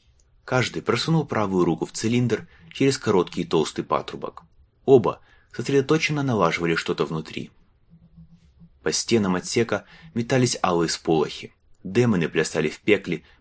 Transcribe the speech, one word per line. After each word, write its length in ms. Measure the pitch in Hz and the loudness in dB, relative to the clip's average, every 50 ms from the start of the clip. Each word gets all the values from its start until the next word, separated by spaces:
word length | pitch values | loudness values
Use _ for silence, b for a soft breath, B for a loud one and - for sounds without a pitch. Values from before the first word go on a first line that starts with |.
| _ _ _ _ _ _ _ _ - | _ _ _ _ _ _ _ _ -8
Каждый 380 | - 127 127 113 - - 82 - | -2 0 0 0 0 -4 -6 -2
просунул 420 | - 110 123 - 160 165 160 139 | -2 -2 0 0 0 0 0 0
правую 400 | - 123 113 104 95 95 92 85 | 0 -2 -2 -2 0 2 2 2
руку 220 | 82 82 80 82 | 2 2 -2 -4
в 60 | - - | -6 -6
цилиндр 540 | - - 110 120 123 123 117 110 - - B B B B B | -4 -2 0 0 0 0 0 -2 -2 -6 B B B B B
через 280 | B - 135 139 135 - | B 0 0 0 0 0
короткий 460 | - - 101 90 82 - - 92 85 | 0 0 2 2 2 0 -2 -6 -4
толстый 380 | - - 80 76 - - - 78 | 0 0 0 0 0 -2 -6 -6
патрубок. 600 | - 76 67 - - - 71 71 - - - - _ _ _ - _ _ _ - | -2 -2 -4 -4 -6 -12 -12 -12 -12 -14 -14 -20 _ _ _ -20 _ _ _ 2
Оба 360 | - 135 123 95 78 - - b b b b b b b | 6 6 6 6 4 -4 -6 b b b b b b b
сосредоточенно 640 | - - - 139 139 131 135 151 160 - - 151 147 139 | -8 -4 0 2 2 2 2 0 0 0 -2 -2 -2 -2
налаживали 520 | 135 120 104 87 82 - - 85 82 82 | 0 0 2 2 2 2 0 0 0 0
что-то 320 | 82 - - 85 - 80 | 0 -2 -2 -2 -2 -2
внутри. 440 | 71 82 78 78 - - - - - _ _ _ _ _ _ _ _ 170 - _ - _ - - - - - _ _ _ _ - - _ _ - | -4 -4 -6 -8 -8 -10 -12 -12 -12 _ _ _ _ _ _ _ _ -20 -20 _ -20 _ -20 -20 -20 -20 -20 _ _ _ _ -20 -20 _ _ -4
По 100 | - - | -2 -2
стенам 440 | - - - 113 113 101 95 92 | -2 0 2 2 2 2 2 0
отсека 500 | 90 - - - 120 113 - 107 101 - B B B B B B | 0 0 0 0 0 0 0 -2 -6 -6 B B B B B B
метались 460 | 113 117 - 139 131 127 120 - - - | -6 -4 0 2 2 2 2 0 0 0
алые 280 | 92 90 85 82 78 | 0 0 2 0 0
сполохи. 640 | - - - 85 82 78 73 - - - - - _ _ _ - - _ - | -2 -4 0 0 2 2 2 0 -4 -12 -16 -18 _ _ _ -20 -20 _ -10
Демоны 460 | 92 95 117 123 117 104 90 80 73 | -4 0 2 2 4 2 2 0 0
плясали 400 | - 80 78 - - 82 76 76 | 0 0 0 0 0 -2 -2 -2
в 120 | - - | -4 -4
пекле 420 | - - 101 95 - 90 85 78 b b b b | 0 2 2 2 2 -4 -8 -8 b b b b